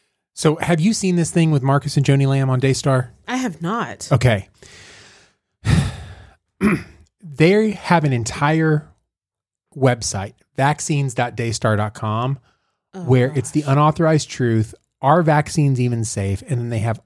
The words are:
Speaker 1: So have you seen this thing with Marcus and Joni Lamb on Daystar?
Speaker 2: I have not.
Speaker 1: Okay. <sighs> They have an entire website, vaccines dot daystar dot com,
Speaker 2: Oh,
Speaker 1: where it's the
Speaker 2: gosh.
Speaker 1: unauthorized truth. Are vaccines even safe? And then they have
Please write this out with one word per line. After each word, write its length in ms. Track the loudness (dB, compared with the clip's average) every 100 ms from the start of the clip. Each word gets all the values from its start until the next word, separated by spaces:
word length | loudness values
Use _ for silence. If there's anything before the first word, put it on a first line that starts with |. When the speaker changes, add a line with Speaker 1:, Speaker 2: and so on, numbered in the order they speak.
| _ _ _
Speaker 1:
So 220 | -4 -2 0
have 240 | 0 0
you 140 | 2
seen 240 | 0 0 0
this 140 | 0
thing 200 | 2 2
with 100 | 2
Marcus 340 | 2 0 0 0
and 80 | 2
Joni 220 | 2 2
Lamb 220 | 0 0
on 120 | 0
Daystar? 500 | 0 0 0 0 -2 -8 -8
Speaker 2:
I 80 | -4
have 260 | -4 -6
not. 480 | -6 -6 -6 -10 -2
Speaker 1:
Okay. 380 | 0 2 0 -4 _ -20 -20 -20 -20 -20 -20 _ _ _ _ 0
<sighs> 40 | 2 0 -6 -16 -20 -20 _ _ -4 -2 -2 -4 -20 _ _
They 480 | -12 0 2 4 2
have 320 | -2 0 2
an 100 | 2
entire 720 | 0 -4 -2 0 2 2 0 -2 _ _ _ _ _ _ _ _ -2
website, 580 | 0 0 -4 -8 -10 -14 _ -2
vaccines 580 | 0 0 -2 -2 -2
dot 220 | -2 -4 -4
daystar 400 | -4 -2 0 0
dot 180 | -2
com, 460 | -6 -6 -4 -4 -6 _ _ _ _ _
Speaker 2:
Oh, 100 | -8
Speaker 1:
where 280 | 2 4 4 0
it's 160 | -4
the 100 | -4
Speaker 2:
gosh. 100 | 0
Speaker 1:
unauthorized 580 | 2 2 2 2 2 0
truth. 460 | -2 0 2 0 -6 _ _
Are 220 | 2 4
vaccines 560 | 4 2 0 0 0 2
even 240 | 0 -2
safe? 400 | -4 -4 -2 -4 -4
And 120 | -6
then 100 | -4
they 100 | -4
have 200 | -4 -4